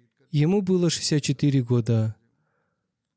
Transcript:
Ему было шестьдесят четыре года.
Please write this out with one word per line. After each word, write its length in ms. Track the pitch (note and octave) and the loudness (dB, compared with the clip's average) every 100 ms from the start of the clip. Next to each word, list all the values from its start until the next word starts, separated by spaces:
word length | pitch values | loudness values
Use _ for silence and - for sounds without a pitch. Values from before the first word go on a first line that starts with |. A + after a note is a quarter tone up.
| _ _ _ | _ _ _
Ему 320 | D3 D3+ G#3 | -2 0 0
было 280 | F#3 F#3 E3+ | 0 0 0
шестьдесят 340 | - - D3+ | -2 -2 -2
четыре 400 | - C3+ D3 C3+ | -2 -2 0 0
года. 540 | A#2+ A#2+ A2+ A2+ A2 - _ _ _ _ _ _ _ _ _ | 0 0 0 0 -2 -6 _ _ _ _ _ _ _ _ _